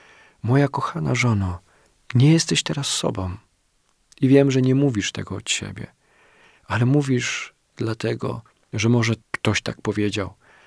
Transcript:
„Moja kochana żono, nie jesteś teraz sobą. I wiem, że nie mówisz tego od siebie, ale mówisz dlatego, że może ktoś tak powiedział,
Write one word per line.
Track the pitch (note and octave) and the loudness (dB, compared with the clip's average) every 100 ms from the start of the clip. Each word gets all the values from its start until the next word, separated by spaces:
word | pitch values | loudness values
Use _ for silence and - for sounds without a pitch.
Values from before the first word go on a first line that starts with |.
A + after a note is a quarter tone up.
| - - _ _ | -20 -20 _ _
„Moja | A2 C3+ C#3+ | 0 2 2
kochana | - - E3 D3+ B2 | 0 -6 -4 -2 0
żono, | A#2+ G#2+ F#2 F2+ _ _ _ _ - B2 | 2 0 -2 -6 _ _ _ _ -2 4
nie | C#3 | 6
jesteś | D#3+ - D#3 | 4 2 -2
teraz | - D3 C#3 | -2 -6 -4
sobą. | - - G#2+ F#2 F#2+ _ _ _ _ _ _ _ - | -4 -4 -4 -6 -8 _ _ _ _ _ _ _ -2
I | C3 | 4
wiem, | C#3 C#3 | 6 6
że | C3 | 4
nie | B2+ C3 | 2 2
mówisz | C#3+ A2 - | 2 0 -4
tego | - F#2+ G2 | -6 -8 -10
od | - | -6
siebie, | - G2 G2 - _ _ _ _ _ _ _ - | -6 -6 -12 -16 _ _ _ _ _ _ _ -6
ale | A2 B2 | 0 2
mówisz | C#3+ C3+ B2+ A#2+ - - _ _ - | 2 2 -2 -2 -8 -10 _ _ -8
dlatego, | A2+ A2 A2+ A#2+ B2+ A#2+ - _ _ | -6 -4 -6 -4 -6 -8 -12 _ _
że | A#2 A2+ | -2 2
może | A#2+ A2+ A2 _ | 2 2 -2 _
ktoś | - - G#2+ | -4 -2 -2
tak | - - | -4 -8
powiedział, | - G#2 G#2 G#2+ F#2+ - _ _ | -4 -2 -2 -2 -6 -10 _ _